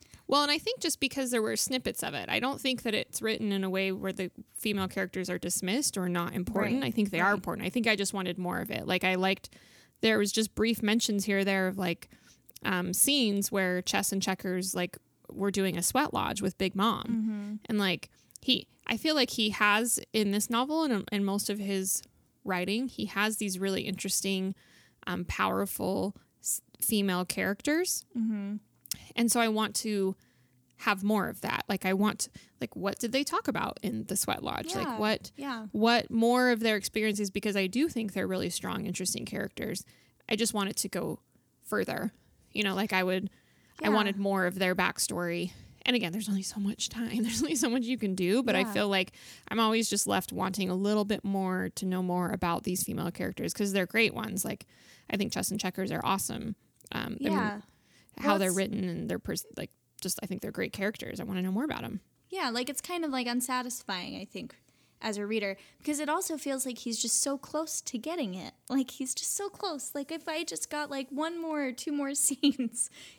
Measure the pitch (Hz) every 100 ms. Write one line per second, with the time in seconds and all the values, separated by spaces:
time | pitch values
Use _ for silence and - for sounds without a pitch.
0 | - - - 285 285 294 415 508 339 -
1 | 269 - 262 240 220 220 - 254 - -
2 | - 143 92 214 247 277 262 247 233 214
3 | - - 220 220 214 196 190 190 190 190
4 | 190 185 180 - - - 214 208 185 196
5 | 185 185 185 180 175 - 185 233 294 202
6 | 180 175 170 - 180 196 208 247 269 226
7 | 202 170 185 202 180 - 180 247 226 208
8 | 196 202 185 175 180 180 - - - 185
9 | 185 185 190 190 - - - - - -
10 | 220 214 202 220 214 - 226 214 214 226
11 | - 202 196 196 196 190 185 190 175 170
12 | - - - - _ - - 185 180 180
13 | - 285 226 202 196 202 185 180 - 196
14 | 196 196 190 190 190 180 185 185 180 -
15 | _ _ - - 196 196 190 170 175 254
16 | 302 - 92 202 190 - 190 190 220 240
17 | - 226 220 208 202 214 - 214 196 170
18 | - _ _ - - 247 - _ - 226
19 | 320 311 240 - 214 196 208 208 240 -
20 | - 220 202 202 - 233 269 311 311 214
21 | - 202 196 202 - 208 202 196 190 -
22 | - _ _ _ - 180 180 214 262 -
23 | 214 196 214 214 208 185 196 185 - 190
24 | 196 - 196 190 190 190 - - - _
25 | - 180 175 - 190 190 196 - 185 190
26 | 190 - _ _ - - _ - - 214
27 | 196 180 180 - 190 202 - 311 359 -
28 | - 240 226 208 202 208 _ _ - -
29 | - - 233 240 226 214 214 - 226 208
30 | 190 190 _ _ _ _ _ - - 202
31 | 202 214 180 - - - - 196 185 190
32 | 214 - - - - - - - 190 -
33 | 233 269 285 349 381 220 - - - 220
34 | 208 196 - - - - 320 - 285 220
35 | 214 220 - - 277 233 214 208 226 240
36 | - 226 233 247 254 226 226 214 - 220
37 | 214 202 202 202 214 196 185 233 320 247
38 | 220 190 190 185 175 - 180 180 - 185
39 | 185 - - - 208 - - 175 - -
40 | _ _ - 220 226 214 196 - - 180
41 | 165 - _ _ _ _ - 208 - -
42 | 220 - _ _ _ - 208 190 208 185
43 | 185 185 - - _ _ _ - 311 214
44 | 202 202 196 196 180 185 185 180 180 -
45 | - 180 175 170 180 - - - - 247
46 | 175 196 214 196 190 214 202 - - 226
47 | 233 233 226 226 285 311 262 254 233 254
48 | 208 190 175 226 240 190 220 202 202 196
49 | 180 - - - - 226 220 226 220 202
50 | 202 196 - 185 190 190 185 180 202 214
51 | 208 214 196 196 190 185 185 - 190 185
52 | 185 180 175 180 175 170 - 180 - -
53 | 170 170 185 - 175 - 202 196 180 226
54 | 226 - 220 185 - 208 - - - -
55 | - 196 202 - 185 202 185 185 196 -
56 | - 196 - - 226 208 _ _ - -
57 | - - 269 196 214 208 - _ _ -
58 | _ - 196 202 190 185 196 202 185 170
59 | 156 175 - 180 - - - _ _ -
60 | 185 - 190 185 - - 190 - 202 208
61 | - 226 - 185 185 190 302 - 120 202
62 | _ _ - 370 285 233 247 277 - 349
63 | 320 262 240 247 247 254 247 - - 185
64 | 180 185 196 190 - - _ _ _ -
65 | 220 208 208 220 202 196 - _ - 294
66 | 294 320 370 302 285 269 262 233 240 220
67 | 226 - 277 277 - 302 320 - - 233
68 | 302 349 220 185 - - - 269 254 -
69 | 262 - - - 403 403 403 294 - 285
70 | 277 320 339 311 339 330 - 302 294 277
71 | 269 277 320 339 330 302 269 240 - 294
72 | 277 285 - 269 285 - 233 - - -
73 | -